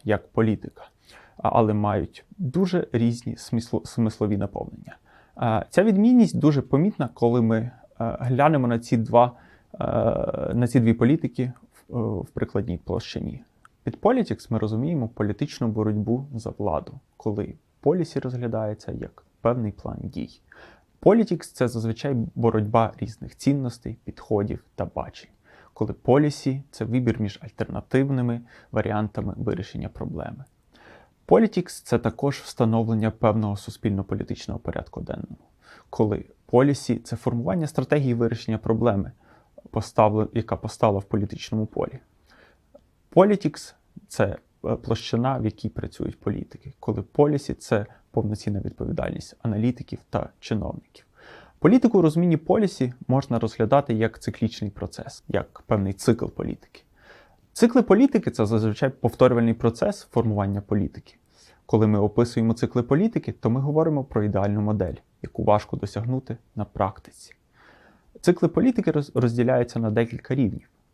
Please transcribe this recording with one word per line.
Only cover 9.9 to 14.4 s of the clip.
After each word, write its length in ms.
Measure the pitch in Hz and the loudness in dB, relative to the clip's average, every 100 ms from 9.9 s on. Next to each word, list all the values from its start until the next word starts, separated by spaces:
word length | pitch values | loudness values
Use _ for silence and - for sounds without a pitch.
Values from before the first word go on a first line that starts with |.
| - 113 - - - - | 0 0 0 -2 -4 -2
на 140 | 120 120 | 0 2
ці 120 | 127 | 4
дві 140 | 113 | 4
політики 600 | 113 117 160 123 - 123 123 _ | 4 4 2 0 -4 -6 -6 _
в, 240 | _ - 120 | _ -10 -6
е, 40 | 110 101 | -4 -4
в 80 | - | -8
прикладній 440 | - 113 - 98 87 | -6 -4 -4 -4 -6
площині. 640 | - 90 - - - - - _ _ _ | -6 -6 -6 -8 -8 -10 -16 _ _ _
Під 180 | - - | -10 -2
політікс 500 | 202 254 - 107 | 2 2 0 -4